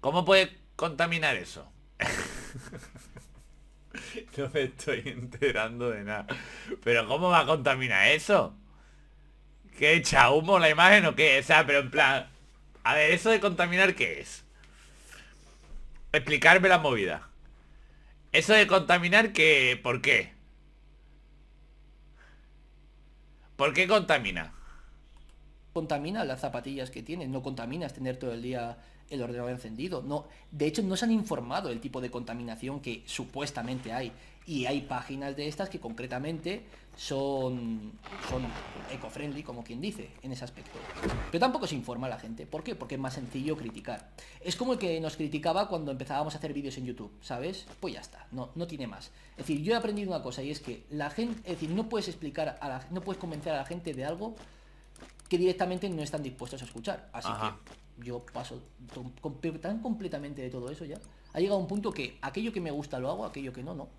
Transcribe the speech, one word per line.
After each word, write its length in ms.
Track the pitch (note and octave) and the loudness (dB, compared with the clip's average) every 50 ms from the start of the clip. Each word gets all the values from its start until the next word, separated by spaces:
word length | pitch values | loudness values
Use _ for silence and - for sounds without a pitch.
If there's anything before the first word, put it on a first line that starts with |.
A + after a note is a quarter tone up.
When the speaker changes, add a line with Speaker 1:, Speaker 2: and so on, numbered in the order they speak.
Speaker 1:
¿Cómo 240 | - C3 D3+ F3 F3+ | -2 2 2 2 6
puede 320 | D#3 G3 F#3+ F#3 F3+ - - - - - | 8 8 8 8 4 0 -16 -20 -20 -6
contaminar 580 | - D#3+ E3+ D#3 C3+ E3+ E3+ E3+ E3 D#3 D3+ C3 | -4 -2 -2 0 0 0 0 0 0 0 0 0
eso? 320 | G2 F2 - - E2 C#2 - - - - - _ _ | 0 -4 -8 -12 -16 -16 -18 -20 -20 -20 -20 _ _
<laughs> 80 | - - G2+ F#2+ E2+ - - - - - - - - - - - - - - - - - - - - - - - - - - - - - - - - - - - - - - A#3 - - - - | -4 -2 -2 -4 -4 -6 -8 -12 -12 -12 -14 -14 -14 -14 -16 -16 -16 -18 -20 -20 -20 -20 -20 -20 -20 -20 -20 -20 -20 -20 -20 -20 -20 -20 -20 -20 -20 -18 -16 -14 -14 -12 -12 -12 -14 -12 -8 -8
No 100 | C#3 B2+ - | -8 -4 -2
me 80 | D#3 C3+ | -2 -2
estoy 400 | C3 C3 - - - C#3+ - - | -2 -4 -8 -4 -4 -4 -4 -4
enterando 880 | C3+ - B2 B2 B2 - - - C#3 A#2+ G#2+ A2 A2+ A#2 A#2+ A#2+ B2 | -8 -10 -10 -12 -12 -6 0 0 0 2 2 -2 -2 -4 -4 -4 -2
de 140 | A2+ G#2 G2+ | -4 -4 -6
nada. 220 | G2+ G#2+ G#2 G2+ - - - - - - - - - - - - | -6 -6 -6 -6 -8 -10 -10 -10 -14 -16 -16 -12 -12 -12 -4 2
¿Pero 240 | A#2 A#2+ A#2 A2+ | 4 4 4 4
cómo 220 | G#2 B2+ D3+ F3 F3+ | 2 0 2 4 6
va 120 | F3+ E3 | 6 6
a 60 | D3 | 6
contaminar 600 | B2 D#3 D#3 B2+ C#3+ C3+ C3 C3 B2 G#2+ F#2+ G2 A2+ | 6 2 2 4 2 2 2 2 2 4 6 8 8
eso? 460 | C#3+ D#3 - - G#3 F#3 A#2+ E2 - - - - - - - - - - - - - - - - - - - - - - - - - | 6 6 4 4 4 4 4 2 -4 -12 -20 -20 -20 -20 -20 -20 -20 -20 -20 -20 -20 -20 -20 -20 -20 -20 -20 -20 -20 -20 -20 -20 -6
¿Qué 180 | - D3 D3+ D#3+ | 2 4 6 6
echa 360 | E3+ - - - C3+ B2+ A#2+ | 6 4 4 8 8 10 10
humo 280 | C#3 D3+ D#3+ E3+ G3 F#3 | 8 6 6 6 6 6
la 120 | E3 D#3 | 8 6
imagen 340 | D#3 D#3 E3+ F#3 G3+ G#3 F3+ | 8 10 10 10 10 10 8
o 80 | D#3+ - | 6 4
qué? 260 | - D#3 D3+ C3+ C3+ | 6 6 8 8 6
O 20 | C#3 | 6
sea, 240 | - D#3+ D3+ D#3 | 6 6 6 8
pero 140 | C3 C#3+ C#3+ | 8 4 4
en 100 | C#3 B2+ | 4 2
plan... 380 | B2 D3+ D3+ C3 C3+ C3+ C3 - - - - - - - - - - - - | 4 6 6 6 6 4 0 -6 -16 -20 -20 -20 -20 -20 -20 -20 -20 -2 0
a 100 | A#2 B2+ | 2 4
ver, 160 | D3+ D3+ D3+ | 6 6 6
¿eso 200 | F3 F3 - A3 | 4 4 4 4
de 100 | A3+ G#3+ | 4 4
contaminar 540 | - G3+ F3 E3+ F3 F3 F3 F3+ F#3+ F#3+ F#3+ | 4 0 2 2 0 0 4 4 4 4 4
qué 260 | - A#2+ F2+ D#2+ C#2 | 2 -2 -4 -4 -6
es? 240 | - - - - - - - - - - - - - - - - - - - - - - - - - - - - - - - - - - - - - - - | -10 -14 -14 -16 -18 -20 -20 -20 -20 -20 -20 -20 -20 -20 -20 -20 -20 -20 -20 -20 -20 -20 -20 -20 -20 -20 -20 -20 -20 -16 -14 -14 -14 -14 -16 -16 -12 2 2
Explicarme 560 | D3+ B2 D3 D3+ C#3+ - D#3+ E3+ F#3+ F#3 F#3+ | 2 4 4 0 6 10 10 10 10 10 8
la 100 | F3+ F3 | 6 8
movida. 500 | D#3 D3 B2+ A2+ G2 F2+ D#2 D2 - - - - - - - - - - - - - - - - - - - - - - - | 6 4 2 2 2 0 -2 -4 -6 -12 -20 -20 -20 -20 -20 -20 -20 -20 -20 -20 -20 -20 -20 -20 -20 -20 -20 -20 -20 2 2
¿Eso 200 | D3+ D#3+ F#3 G#3+ | 2 6 8 8
de 140 | G#3+ G#3 | 8 8
contaminar 640 | - F#3 F#3+ E3 C#3 E3+ F3+ E3+ F3 F3+ G#3 A3+ A3+ G3+ | 8 6 4 6 6 4 4 6 6 6 6 6 6 4
qué? 460 | - D#3 D#3+ D3+ C#3 C3 B2+ B2+ B2 - | 6 8 8 8 8 6 4 2 2 0
¿Por 180 | B2 A#2+ B2+ | -2 -2 0
qué? 320 | B2 C3+ C3+ A2 F2+ - - - - - - - - - - - - - - - - - - - - - - - - - - - - - - - - - - - - - - - - - - - - - - - - - - - - - _ - - - - - - - - - - - - | 2 4 4 4 2 0 -10 -20 -20 -20 -20 -20 -20 -20 -20 -20 -20 -20 -20 -20 -20 -20 -20 -20 -20 -20 -20 -20 -20 -20 -20 -20 -20 -20 -20 -20 -20 -20 -20 -20 -20 -20 -20 -20 -20 -20 -20 -20 -20 -20 -20 -20 -20 -20 -20 -20 -20 -20 _ -20 -20 -20 -20 -20 -20 -20 -20 -20 -20 -20 -4
¿Por 180 | - C3+ D3+ C3+ | 0 0 2 4
qué 120 | D#3+ F#3 | 2 2
contamina? 680 | F3+ G#3+ G#3+ F#3 - D#3+ C#3 A2+ G2 F#2 F2 D#2+ D#2 - - - - - - - - - - - - - - - - - - - - - - - - - | 4 4 4 4 4 2 2 2 -2 -4 -6 -8 -8 -12 -16 -18 -18 -18 -20 -20 -20 -20 -20 -20 -20 -20 -20 -20 -20 -20 -20 -20 -20 -20 -20 -20 -8 -6
Speaker 2:
Contamina 520 | E3 E3 D3+ D#3 C#3+ C#3+ D#3+ G3 A3+ G3 | -6 -4 -2 -4 -4 -4 -4 -4 -4 -2
las 160 | C#3 C3 B2+ | -4 -4 -4
zapatillas 500 | - C#3 A#2 A#2+ A#2+ C3+ C#3 C3+ B2+ B2+ | -4 -4 -4 -6 -8 -6 -8 -8 -8 -8
que 120 | C3 B2 A#2+ | -10 -14 -10
tienes, 260 | - D#3 F3+ E3 C3 | -10 -10 -8 -6 -6
no 140 | C3 C3+ B2+ | -6 -6 -6
contaminas 500 | C3+ C3+ B2+ A#2+ A#2 C3 E3 F3 C#3 - | -6 -8 -6 -8 -6 -6 -6 -6 -8 -8
tener 240 | - C3 B2+ B2+ | -8 -6 -6 -6
todo 160 | B2+ - B2+ A#2 | -4 -6 -6 -6
el 100 | A#2 A#2 | -6 -6
día 360 | B2 B2+ B2 A#2+ A#2 B2 - - - - - - - | -6 -6 -6 -6 -8 -10 -14 -18 -20 -20 -20 -18 -12
el 140 | D3 C#3 A#2+ | -8 -6 -6
ordenador 280 | A#2+ A#2+ A#2+ A#2+ A#2+ | -6 -6 -6 -6 -6
encendido. 520 | B2+ B2 B2 A2+ A2 A2 C#3 F#3 F3+ C#3 - | -6 -8 -10 -12 -10 -8 -8 -6 -6 -6 -6
No, 240 | C3+ D3 D3 - - - - - - | -4 -6 -6 -6 -8 -20 -20 -20 -16
de 160 | - D3 D3 | -4 -2 -2
hecho, 160 | D#3 D3+ - G#3 | 0 0 0 -2
no 140 | F#3+ F#3 | -2 -2
se 80 | F3+ - | 0 2
han 60 | A3+ | 2
informado 580 | A3+ A3 G3 - E3+ C3+ B2 A#2+ C3+ F3+ G3+ D#3 | 2 2 2 0 -4 -4 -4 -4 -4 -4 -4 -4
el 100 | A#2+ A#2 | -6 -6
tipo 200 | - C#3+ B2+ C3 | -8 -8 -8 -6
de 100 | B2+ B2 | -8 -6
contaminación 720 | A#2+ B2 A#2+ A2 A#2 A#2+ A#2+ A#2 A2+ A2+ B2 B2+ C#3 C#3+ | -6 -8 -8 -8 -8 -8 -8 -10 -10 -8 -8 -8 -8 -8
que 220 | C3 B2+ A#2 A2 - | -8 -8 -8 -8 -10
supuestamente 840 | - - - B2+ - - C3+ D3 D3 - - A2+ A#2+ C3 B2+ B2+ A2+ A2 | -12 -8 -8 -8 -8 -6 -8 -8 -6 -6 -8 -6 -6 -6 -8 -8 -6 -6
hay. 200 | B2+ C3 A#2 - - - - - - - | -6 -6 -6 -10 -14 -20 -20 -20 -20 -14
Y 200 | - E3 C#3 B2 | -8 -6 -4 -2
hay 160 | B2 C#3+ C#3+ - | -2 -2 -2 -4
páginas 540 | - C3+ B2 B2 - C#3 C3+ C#3 C#3 C#3 | -4 -8 -8 -6 -8 -10 -8 -8 -8 -8
de 120 | C#3+ D3 D3+ | -6 -8 -8
estas 200 | D3 - G3 F#3+ | -6 -6 -8 -8
que 120 | - F3+ | -8 -10
concretamente 840 | - A#2 A2+ A#2 B2 C3 B2+ B2+ C#3 D3+ E3 D#3+ D#3+ E3+ F#3+ A3+ A3+ - - - - - - | -10 -10 -10 -10 -10 -8 -6 -6 -6 -6 -8 -6 -6 -6 -8 -8 -10 -16 -20 -20 -20 -20 -20
son, 960 | - - - D3 C3+ C#3 C#3 C#3 C3+ C3 C3 B2+ B2 A#2+ A#2 A2+ A2 G#2 G#2+ G#2 - - - - - - - | -14 -10 -6 -4 -2 -2 -2 -2 -2 -2 -2 -4 -4 -4 -6 -6 -6 -8 -12 -16 -16 -18 -16 -14 -12 -8 -6
son 160 | - B2+ B2+ A#2 G#2+ - - - - - - - C3 | -6 -4 -4 -6 -8 -10 -12 -14 -14 -14 -12 -12 -12
eco-friendly, 500 | B2+ - A2+ - - D3 D3 C#3 C#3+ D#3 | -10 -10 -12 -10 -8 -8 -8 -8 -8 -10
como 200 | - B2+ A#2+ A#2 | -12 -12 -12 -12
quien 180 | - A#2 A#2+ | -12 -10 -8
dice, 300 | D3 G#3+ - - G2 - - - - | -8 -8 -8 -8 -12 -16 -16 -14 -12
en 100 | C3 C3 | -10 -10
ese 120 | B2+ C3 | -10 -10
aspecto. 340 | B2 - - - - - - - - - - - - - - - - | -12 -14 -16 -20 -18 -16 -16 -14 -14 -12 -6 -6 -4 -4 -4 -6 -4
Pero 100 | - E3+ | 0 2
tampoco 260 | G#3+ C4 B3 D#4 - | 2 2 2 0 -4
se 80 | F3 D#3 | -4 -6
informa 340 | C3+ A#2 - A#2+ A#2 B2+ C3 | -6 -6 -8 -8 -6 -6 -6
la 100 | A#2 A2 | -8 -8
gente. 280 | - A2 A2+ A2+ D3+ | -10 -12 -12 -12 -12
¿Por 180 | D3 - D#3 D#3+ | -10 -10 -10 -8
qué? 100 | - A3 | -8 -8
Porque 200 | - C3 B2+ C#3+ | -10 -8 -8 -8
es 60 | C3 | -6
más 140 | C3+ C3+ C3 | -6 -6 -8
sencillo 420 | - C3 B2 - C3 C3 D3+ D#3 | -8 -12 -8 -8 -6 -4 -4 -4
criticar. 540 | D3+ C3 A2+ - A2 G#2 - - - - - - - - - - - | -4 -6 -10 -10 -10 -10 -10 -10 -10 -12 -18 -20 -20 -20 -20 -20 -12
Es 160 | - F3+ F3 | -8 -8 -4
como 160 | - B3+ B3+ B3+ | -2 0 -2 0
el 60 | A#3 | 0
que 220 | G3 F3+ E3 D#3+ | 0 -2 -2 -2
nos 160 | D#3+ D#3 D3+ | -2 -4 -4
criticaba 520 | - D#3 D3 D3+ D3+ D3+ E3+ D#3+ F#3 G3+ G3+ | -4 -6 -4 -4 -2 0 0 2 2 0 0
cuando 240 | F#3+ E3 D#3 C#3+ C3+ | -2 -6 -4 -6 -6
empezábamos 420 | C3 C#3 - D3+ C#3+ D3+ D#3 D3+ | -8 -6 -4 -2 -2 -2 -4 -6
a 40 | D3+ | -8
hacer 140 | - D#3 D3 | -8 -6 -6
vídeos 260 | C#3+ C#3 C#3 B2+ - | -6 -6 -6 -8 -8
en 80 | B2+ | -8
YouTube, 260 | B2 A#2+ A2+ A2 G#2 - - | -8 -8 -8 -10 -14 -14 -18
¿sabes? 460 | - - C3 B2 C3 E3 F#3+ - - - - - | -12 -10 -8 -6 -6 -6 -8 -8 -12 -18 -16 -10
Pues 140 | - F3+ - | -8 -8 -8
ya 60 | - | -8
está, 260 | - - - - - - - | -14 -18 -20 -20 -20 -14 -12
no, 180 | C3 B2 A#2+ - | -10 -10 -10 -8
no 120 | D#3+ E3+ | -8 -8
tiene 200 | E3+ E3+ C#3 C3 | -8 -8 -10 -10
más. 260 | A2+ G2 F#2+ - - - - - - - | -10 -10 -12 -16 -18 -20 -20 -20 -20 -16
Es 140 | - - | -14 -6
decir, 160 | - D#3 C#3+ D3+ | -4 -4 -2 0
yo 120 | F3 A3+ | 0 0
he 20 | |
aprendido 340 | A#3 A#3 G#3+ G#3 G#3 G3+ F#3+ | 0 0 -2 -4 -4 -4 -4
una 120 | F3+ D#3 - | -4 -6 -6
cosa 200 | B2+ B2 - C3 | -6 -8 -8 -8
y 80 | C#3+ | -8
es 100 | D3+ D3 | -8 -10
que 240 | - - A#2+ A2+ - - | -10 -12 -12 -12 -12 -12
la 200 | D3 D3+ D3 D3 | -8 -6 -6 -6
gente, 280 | D3 - A3+ A#3+ A3+ - - | -4 -4 -4 -4 -6 -8 -8
es 160 | F#3 F3+ - | -10 -8 -6
decir, 100 | D#3+ D#3 | -4 -4
no 180 | E3+ G3 A3+ A3 | -2 -4 -4 -2
puedes 200 | A3+ A3 F#3+ - | -4 -4 -4 -4
explicar 500 | E3 - - D3 C#3 - D#3 D3 - - | -8 -10 -10 -10 -6 -4 -4 -4 -6 -8
a 80 | - C#3+ | -8 -8
la, 180 | C3 C3 C3 - | -8 -8 -10 -10
no 120 | E3+ F#3 F3 | -10 -10 -8
puedes 180 | G3+ F#3+ F#3 | -8 -8 -8
convencer 320 | - E3+ D#3+ D3+ D3 E3 D#3 | -8 -10 -10 -8 -6 -4 -4
a 40 | |
la 100 | C#3+ C3+ | -4 -4
gente 260 | - E3+ F3+ E3+ E3+ D3 | -6 -10 -10 -8 -8 -8
de 120 | B2+ B2+ | -6 -6
algo 320 | D3 E3 E3+ G#3 A3+ A3+ - - - - - - - - - - - - - - - - - - - | -6 -6 -6 -8 -10 -12 -14 -20 -20 -20 -20 -20 -20 -20 -20 -20 -20 -20 -20 -20 -20 -20 -20 -8 -2
que 100 | - F3 | 0 2
directamente 500 | F3+ F#3 F3+ F#3 G3 F3 F#3 F3+ E3+ G3+ | 2 2 2 2 -2 -2 -2 -4 -4 -6
no 140 | F3+ D#3+ D3+ | -4 -6 -6
están 200 | C#3+ - D3+ D3 | -6 -6 -6 -8
dispuestos 400 | C3+ B2 - - A#2+ - C3 B2+ | -8 -10 -12 -14 -12 -12 -14 -14
a 20 | |
escuchar. 440 | A#2 - A#2 A2+ - G3 - - - - | -14 -14 -12 -8 -8 -8 -8 -10 -14 -16
Así 160 | A#2 - F#2+ | -10 -8 -6
Speaker 1:
Ajá. 260 | G2+ G#2 A2 G#2+ G#2 - - - - - - - - - | -6 -4 -4 -6 -6 -8 -18 -20 -20 -20 -20 -20 -20 -16
Speaker 2:
que 60 | A#2+ | -12
yo 200 | A#2+ A#2+ A#2+ A#2+ - - | -10 -10 -10 -12 -10 -12
paso 280 | A#2+ B2 B2 B2+ B2 B2 - - - C3 A#2 - | -12 -10 -10 -14 -16 -18 -20 -20 -20 -20 -18 -16
tom-, 200 | C3+ B2 B2 B2 - | -14 -14 -14 -16 -10
compe-, 400 | - D#3 C#3 - - E3+ D#3 D#3 | -10 -10 -10 -6 -6 -6 -6 -6
tan 200 | - E3+ G#3 A3+ | -6 -6 -6 -6
completamente 600 | A3 B3 A3 A3+ G3+ F3 - C#3+ C#3+ C#3+ D3 C#3+ C3 | -4 -4 -4 -4 -4 -6 -6 -6 -8 -8 -10 -8 -10
de 80 | B2+ | -8
todo 200 | B2+ C3 B2 B2 | -8 -8 -8 -8
eso 140 | D3 D3+ F3 | -10 -10 -12
ya. 140 | C#3 D3+ F#3+ - - - - - - - | -12 -12 -14 -16 -20 -20 -20 -20 -10 -4
Ha 40 | - | -2
llegado 200 | E3+ G3+ G3+ G3 | 0 2 2 0
un 100 | F3+ D#3 | 0 -2
punto 240 | G3 G#3 G3+ A3 - | -4 -4 -4 -4 -6
que 260 | - C#3 A#2 - - | -6 -8 -8 -8 -10
aquello 320 | - C3+ C3+ G3 A3 A#3 A3+ | -10 -8 -6 -6 -6 -4 -6
que 80 | G3 | -6
me 120 | F3 D#3+ C#3+ | -6 -6 -6
gusta 260 | D3 D3 - - B2+ | -6 -8 -8 -8 -6
lo 100 | B2+ C3 | -4 -4
hago, 140 | E3 F#3+ A3 | -6 -6 -6
aquello 280 | F#3+ - C#3+ C#3 C3 B2+ | -8 -8 -10 -10 -10 -10
que 100 | C3 B2 | -12 -12
no, 120 | D3+ F3 | -12 -10
no. 140 | D3 C3+ B2+ - | -12 -12 -14 -18